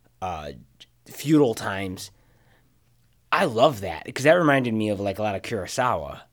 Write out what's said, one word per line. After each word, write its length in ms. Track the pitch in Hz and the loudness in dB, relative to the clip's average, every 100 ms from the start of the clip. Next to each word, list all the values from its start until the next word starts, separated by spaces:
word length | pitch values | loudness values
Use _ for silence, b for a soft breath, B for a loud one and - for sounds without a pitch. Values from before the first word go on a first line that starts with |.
| b - | b -10
uh, 300 | 92 82 73 60 - - - _ - | -8 -6 -10 -14 -20 -20 -20 _ -20
feudal 480 | - 143 151 131 | -6 2 4 4
times, 580 | 110 110 95 98 92 - _ _ _ _ _ _ _ _ _ _ _ - | 2 -4 -6 -6 -8 -14 _ _ _ _ _ _ _ _ _ _ _ -4
I 140 | 156 180 | 0 0
love 360 | 113 151 110 | 4 4 2
that, 320 | 95 78 - | -6 -8 -10
'cause 100 | 123 | 0
that 100 | 139 | 4
reminded 400 | 180 156 139 120 | 6 6 4 2
me 160 | 110 107 | 0 0
of, 100 | 98 | 0
like, 200 | 101 98 | -2 -2
a 40 | |
lot 120 | 104 95 | -2 -4
of 60 | |
Kurosawa 800 | - 110 85 - 123 92 71 67 - | -6 -6 -6 -2 0 0 -4 -12 -18